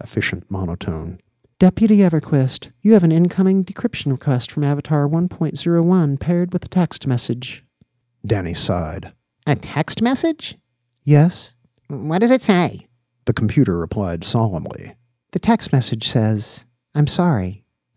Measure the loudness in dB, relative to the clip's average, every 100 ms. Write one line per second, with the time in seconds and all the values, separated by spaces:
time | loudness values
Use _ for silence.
0 | -10 -6 -4 -6 -8 -8 -6 -6 -6 -8
1 | -8 -14 _ _ _ 2 4 4 4 4
2 | 4 2 0 0 0 -4 -16 _ 4 6
3 | 6 4 2 2 2 2 0 -4 -6 -4
4 | -4 -2 0 -2 -2 -2 -2 -2 0 0
5 | 2 0 -2 -2 -4 -4 0 2 4 4
6 | 2 0 -2 0 0 -4 -2 0 0 -2
7 | -4 -2 -2 -6 -8 -16 _ _ _ _
8 | _ _ -4 -4 -4 -6 -2 -2 -4 -8
9 | -12 -20 _ _ -4 -2 -2 -6 -4 -2
10 | -2 0 -2 -4 -8 -18 _ _ _ _
11 | 4 6 6 2 -12 _ _ _ -14 -10
12 | -4 0 2 2 4 2 2 -4 -18 _
13 | _ _ -4 -2 0 2 2 2 -2 -4
14 | -4 -4 -4 -2 0 -2 -8 -12 -16 -20
15 | _ _ _ -6 0 0 2 0 0 -4
16 | -2 0 0 0 -4 -14 _ _ _ -2
17 | 0 2 0 0 -2 -8 _ _ _